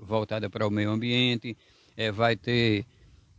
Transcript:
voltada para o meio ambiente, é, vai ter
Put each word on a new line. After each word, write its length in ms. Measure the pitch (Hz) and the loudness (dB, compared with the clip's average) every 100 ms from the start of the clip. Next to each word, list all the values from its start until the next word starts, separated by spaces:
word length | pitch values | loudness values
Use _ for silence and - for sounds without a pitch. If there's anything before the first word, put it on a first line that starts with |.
voltada 480 | 92 110 107 110 104 | -4 -2 -2 -4 -4
para 160 | 107 107 | -2 -2
o 40 | |
meio 200 | 104 104 | 0 0
ambiente, 680 | 113 120 123 123 120 123 110 _ _ _ - | 0 0 2 2 0 -6 -14 _ _ _ -6
é, 140 | 110 | -4
vai 240 | 101 117 | 2 2
ter 500 | 110 - 120 117 104 - - - - _ | 2 0 2 4 2 -2 -14 -20 -20 _